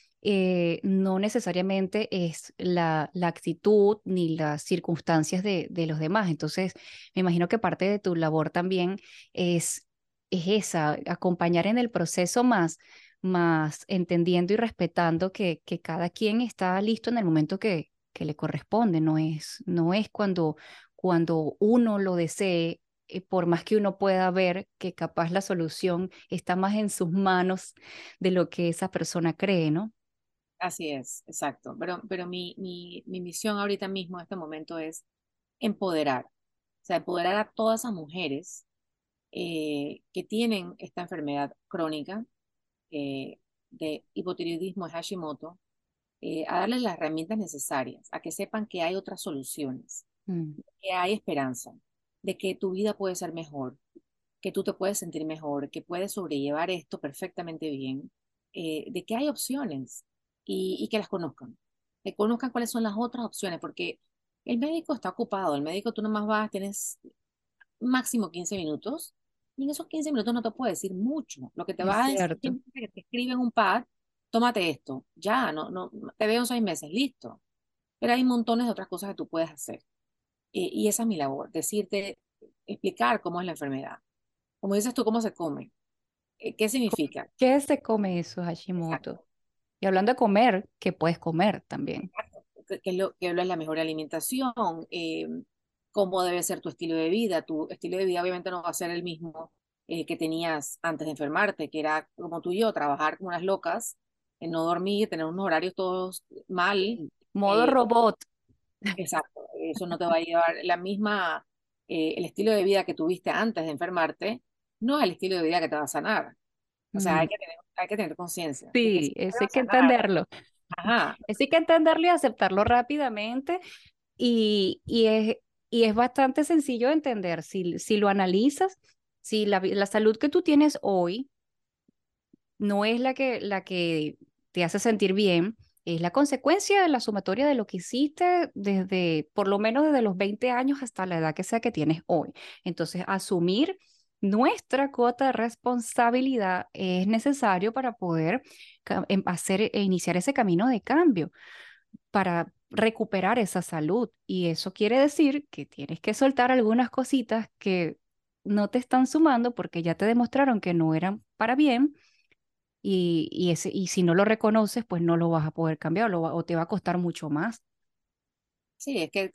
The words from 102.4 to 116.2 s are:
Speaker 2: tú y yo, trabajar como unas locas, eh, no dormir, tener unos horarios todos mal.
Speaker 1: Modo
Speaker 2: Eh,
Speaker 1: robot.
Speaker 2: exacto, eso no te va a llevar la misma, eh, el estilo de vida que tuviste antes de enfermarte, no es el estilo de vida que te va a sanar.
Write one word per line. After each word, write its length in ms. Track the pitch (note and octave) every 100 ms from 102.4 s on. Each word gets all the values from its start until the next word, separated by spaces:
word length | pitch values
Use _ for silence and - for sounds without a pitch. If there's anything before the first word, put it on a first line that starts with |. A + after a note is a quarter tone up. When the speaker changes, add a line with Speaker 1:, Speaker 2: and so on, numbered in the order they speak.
Speaker 2:
tú 100 | F3+
y 80 | F#3+
yo, 140 | A3+
trabajar 440 | E3+ C#3+ C#3+ D#3 D#3+
como 120 | F#3
unas 140 | E3+
locas, 540 | F#3 F#3+ E3+ G#3 - - _ _ _ _
eh, 80 | E3
no 160 | D#3+ E3
dormir, 440 | F3 F#3+ G3+ G#3+
tener 160 | E3 D#3+
unos 200 | F3+ G3
horarios 300 | D#3+ F#3 -
todos 480 | F#3 F#3 F#3 - _ - -
mal. 640 | F#3 F3+ G3+ G3 A#3 D3 _ _
Speaker 1:
Modo 320 | G3+ G3 G#3+ B3
Speaker 2:
Eh, 100 | C4
Speaker 1:
robot. 400 | A3+ A#3 A3 - - _ _ _ _ _ G3+ F#3
Speaker 2:
exacto, 460 | F3 D#3+ - - - -
eso 260 | D#3+ D3 F3+
no 100 | E3+
te 80 | E3+
va 100 | E3
a 40 |
llevar 360 | E3 E3+ E3+ E3
la 140 | F3+ F3
misma, 680 | F#3+ G3+ G#3 G#3 E3+ D#3 _ _ _ _ -
eh, 280 | E3 D#3 -
el 80 | E3
estilo 260 | - G#3+
de 120 | G#3+
vida 200 | F#3+ F#3+ F3+
que 80 |
tuviste 360 | D#3+ D#3+ F3 F3
antes 360 | E3 A3+ E3+ D#3+
de 60 |
enfermarte, 680 | C#3+ F3 F3+ D#3+ - F#3+ B3 _ _ _ -
no 180 | A#3 D4
es 40 | G#3
el 60 |
estilo 260 | F3 F#3+ F#3
de 60 |
vida 160 | D#3+ F3
que 100 | D#3+
te 60 | D3+
va 80 |
a 40 | C#3
sanar. 480 | D#3+ F3 G3+